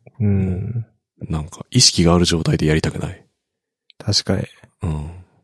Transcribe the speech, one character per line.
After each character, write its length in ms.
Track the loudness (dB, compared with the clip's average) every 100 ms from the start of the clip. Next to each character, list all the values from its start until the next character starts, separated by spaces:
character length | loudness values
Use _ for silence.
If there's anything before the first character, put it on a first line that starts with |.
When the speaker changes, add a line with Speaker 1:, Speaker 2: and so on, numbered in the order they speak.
| _ -2
Speaker 1:
う 60 | 0
ん。 600 | 0 0 -4 -6 -6 -10 _ _ _
Speaker 2:
な 200 | -8 -6
ん 80 | -8
か、 180 | -14 -2
意 100 | 4
識 240 | 4 4
が 100 | 4
あ 40 | 4
る 60 |
状 180 | 4 0
態 140 | 0 0
で 100 | 2
や 80 |
り 60 | 2
た 100 | 0
く 80 | -4
な 120 | -8
い。 160 | -10 _ _ _ _ _ _ _ -8
Speaker 1:
確 260 | -2 -2
か 120 | 0 -4
に。 100 | -4 -14 -20 _
Speaker 2:
う 60 | -4
ん。 220 | -4 -6 -14 -20 _